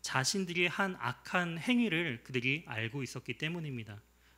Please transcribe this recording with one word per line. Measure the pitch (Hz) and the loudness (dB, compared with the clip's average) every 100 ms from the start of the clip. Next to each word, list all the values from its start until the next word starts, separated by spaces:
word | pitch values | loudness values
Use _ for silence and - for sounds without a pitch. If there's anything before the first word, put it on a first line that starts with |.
자신들이 | - 131 135 196 185 170 175 | -2 0 2 2 0 2 2
한 | - 196 185 | 2 0 0
악한 | 120 123 - 190 175 165 | -2 -2 0 0 2 0
행위를 | 151 240 233 165 170 113 | 2 4 4 2 0 -2
그들이 | - 123 123 143 170 | -2 0 2 0 -2
알고 | 110 110 143 | -4 -2 -2
있었기 | 127 131 - | -6 -6 -8
때문입니다. | 120 156 175 156 127 110 107 - _ _ | -4 -4 -4 -4 -6 -8 -12 -16 _ _